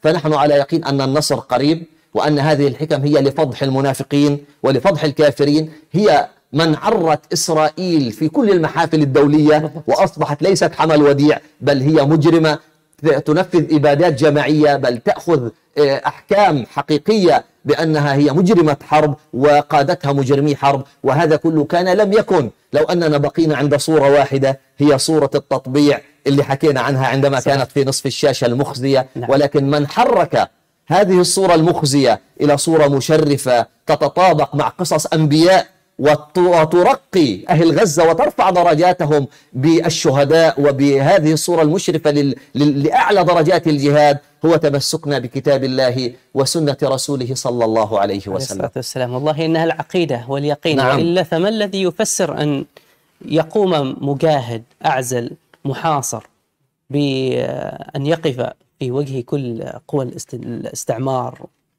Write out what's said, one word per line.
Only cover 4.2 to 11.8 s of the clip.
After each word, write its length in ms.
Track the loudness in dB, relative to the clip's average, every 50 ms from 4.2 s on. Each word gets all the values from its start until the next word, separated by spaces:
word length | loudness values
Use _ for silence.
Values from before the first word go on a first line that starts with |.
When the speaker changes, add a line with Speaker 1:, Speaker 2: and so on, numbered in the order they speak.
| 2 2 0 -2 -6 _ _ _ -2
Speaker 1:
ولفضح 420 | 0 0 2 2 0 0 0 -2
الكافرين، 680 | -4 0 2 2 2 2 2 0 2 2 0 -2 -4 -10 -20 _ _ -2
هي 360 | 0 2 4 2 2 0 -2 _ _ _ _ -2
من 220 | -2 0 0 0
عرت 580 | -2 -2 -2 -2 0 0 0 -2 -2 _ _ -6
إسرائيل 800 | -6 -4 -2 0 0 0 0 -2 -4 -6 -2 0 0 -2 -2 -6
في 160 | -6 -6 -4
كل 220 | -2 0 0 2
المحافل 520 | 2 0 0 -2 -2 -2 -2 0 0 0 0
الدولية 560 | 2 2 2 2 4 4 2 4 4 2 2
Speaker 2:
بالضبط. 240 | 0 -4 -10 -10 -4
Speaker 1:
وأصبحت 560 | -2 0 0 0 0 0 -4 -6 -6 -4 -4 0
ليست 300 | -2 0 0 0 -2 -2
حمل 300 | -2 0 2 4 4 4
وديع، 360 | 4 4 4 4 2 2 0 -2 _ _ _
بل 200 | -2 -2 -2 0